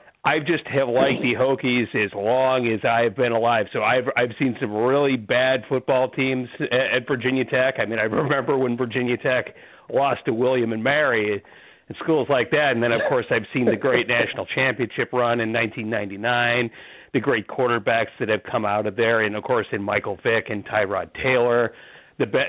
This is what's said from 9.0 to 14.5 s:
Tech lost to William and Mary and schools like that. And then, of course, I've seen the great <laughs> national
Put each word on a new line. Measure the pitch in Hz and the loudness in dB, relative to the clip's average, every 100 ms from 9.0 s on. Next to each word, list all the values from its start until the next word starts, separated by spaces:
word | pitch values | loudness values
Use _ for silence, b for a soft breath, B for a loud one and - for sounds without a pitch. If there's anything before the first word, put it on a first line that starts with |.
| 123 120 | -2 -2
Tech | 139 127 - - B B B | 0 -2 -2 -12 B B B
lost | 120 139 127 - | 0 0 0 -2
to | |
William | 117 123 127 113 | 0 2 2 0
and | 110 | 0
Mary | 123 147 143 117 104 101 - B B B B | 0 2 2 2 0 -2 -6 B B B B
and | - | -8
schools | - 156 127 | 0 0 2
like | 135 117 | 0 2
that. | 147 147 | 0 2
And | 117 | 2
then, | 117 | 2
of | 117 - | 0 0
course, | 135 110 | 0 0
I've | 120 - | -2 -2
seen | 135 120 | 0 0
the | 110 | 2
great | 135 123 110 | 2 0 2
<laughs> | 120 | 0
national | 110 - 92 | 0 -4 -6